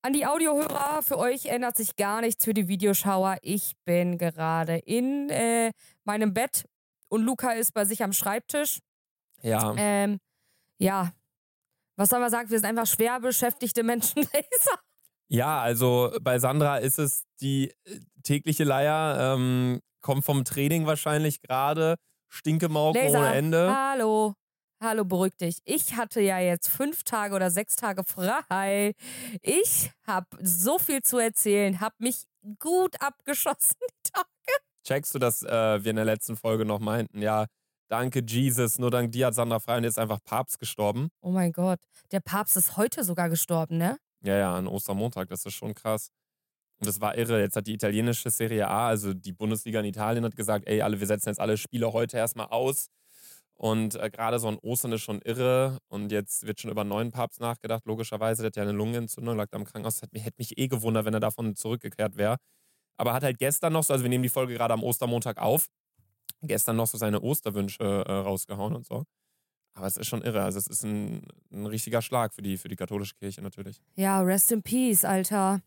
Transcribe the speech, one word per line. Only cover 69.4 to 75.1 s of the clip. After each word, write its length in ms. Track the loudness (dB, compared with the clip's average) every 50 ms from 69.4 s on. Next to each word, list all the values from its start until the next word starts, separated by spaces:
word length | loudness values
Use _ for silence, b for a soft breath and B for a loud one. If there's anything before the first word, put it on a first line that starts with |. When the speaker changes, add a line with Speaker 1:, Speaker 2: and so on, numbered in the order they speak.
| _ _ _ _ _ _ _
Speaker 2:
Aber 100 | -8 -6
es 120 | -4 -4 -4
ist 80 | -4
schon 160 | -4 -6 -4
irre. 200 | -4 -2 0 0
Also 160 | 0 0 -2 -4
es 80 | -6
ist 160 | -4 -6 -6
ein, 440 | -4 -4 -4 -4 -4 -6 -8 -10 -12 -16 -20 _ _ _
ein 140 | -12 -10 -8
richtiger 340 | -6 -6 -6 -6 -2 -2 -2
Schlag 320 | -2 0 -2 -2 -2 -2
für 80 | -4 -6
die, 160 | -4 -4 -4
für 120 | -4 -6 -10
die 60 | -8
katholische 380 | -8 -6 -6 -4 -6 -6 -6 -10
Kirche 280 | _ -10 -10 -10 -10
natürlich. 400 | -12 -12 -12 -12 -14 -14 -14 _ _ _ _
Speaker 1:
Ja, 280 | -2 0 2 2 4
rest 280 | 4 4 4 4 4 2
in 100 | 2 0
peace, 420 | 0 -2 0 2 2 4 4 2 2
Alter. 560 | 2